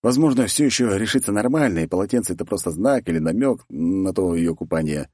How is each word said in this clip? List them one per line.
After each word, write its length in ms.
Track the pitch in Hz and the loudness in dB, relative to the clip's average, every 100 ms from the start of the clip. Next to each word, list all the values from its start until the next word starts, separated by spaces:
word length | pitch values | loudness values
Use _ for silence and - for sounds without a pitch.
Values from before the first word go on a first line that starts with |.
Возможно, 460 | 113 127 156 127 110 | 2 4 4 4 0
всё 180 | - 147 | 2 2
ещё 300 | - 123 98 | 2 0 0
решится 340 | 110 135 110 | 0 0 0
нормально, 480 | 101 120 151 139 85 | 0 2 2 2 0
и 80 | 80 | -2
полотенце — 460 | 90 98 120 - | -2 0 0 -2
это 120 | 87 85 | -6 -4
просто 260 | 98 - | -4 -4
знак 360 | 80 113 135 107 | -2 0 0 0
или 100 | 82 | -2
намёк 440 | 78 95 139 120 - | 0 0 0 -2 -6
на 420 | 71 82 95 95 | -4 -2 0 -2
то 220 | 92 92 85 | 0 0 0
её 200 | 85 80 | 0 -2
купание. 540 | 82 82 78 73 69 | -4 -2 -2 -4 -6